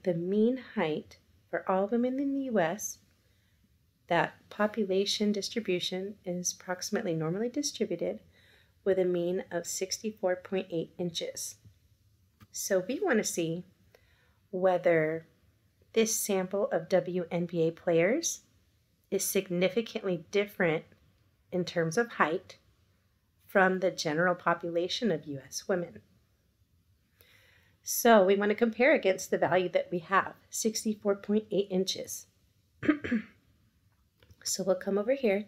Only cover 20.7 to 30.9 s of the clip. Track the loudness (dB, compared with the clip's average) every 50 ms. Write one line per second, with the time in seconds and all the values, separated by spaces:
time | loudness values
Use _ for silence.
20.7 | 2 0 -2 -6 -16 _ _ _ _ _ _ _ _ _ _ _ -4 -4 -4 -2
21.7 | -2 -2 -2 0 0 0 -2 0 0 0 2 2 0 -2 -4 -8 -20 -20 _ _
22.7 | _ _ _ _ _ _ _ _ _ _ _ _ _ _ _ 0 4 4 4 4
23.7 | 4 2 0 -2 -2 -2 -2 -2 0 2 2 2 0 0 0 0 0 0 -2 -4
24.7 | -2 -2 -2 -2 -2 -2 0 0 0 -2 -4 -8 -10 -12 -12 -12 -14 -8 -4 -2
25.7 | -2 -2 -2 -6 -10 -16 -20 _ _ _ _ _ _ _ _ _ _ _ _ _
26.7 | _ _ _ _ _ _ _ _ _ _ _ _ _ _ _ _ _ _ _ _
27.7 | _ _ _ -6 -4 2 6 8 8 8 8 6 6 4 2 2 2 2 2 0
28.7 | 2 4 4 4 4 4 4 2 0 0 -2 -2 0 0 2 2 4 2 2 2
29.7 | 0 -2 -2 -2 -4 -6 -4 0 0 0 0 0 -6 -16 _ _ -8 -4 -2 -2
30.7 | -2 -2 -4 -4